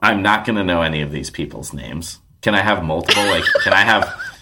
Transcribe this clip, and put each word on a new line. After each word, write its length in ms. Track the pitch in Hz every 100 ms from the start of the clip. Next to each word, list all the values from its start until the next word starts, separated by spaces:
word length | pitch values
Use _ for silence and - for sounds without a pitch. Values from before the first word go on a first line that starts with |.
I'm 200 | 107 104
not 220 | 98 107 110
gonna 180 | 110
know 180 | 92 85
any 200 | 80 78
of 80 | 73
these 200 | 73 65
people's 420 | - 71 57 -
names. 460 | 71 60 71 - - _ _
Can 120 | -
I 60 | 101
have 220 | 101 98
multiple? 400 | 80 80 87 101
Like, 200 | 101 95 - -
can 80 | -
I 80 | 95
have, 340 | 104 107 - - - -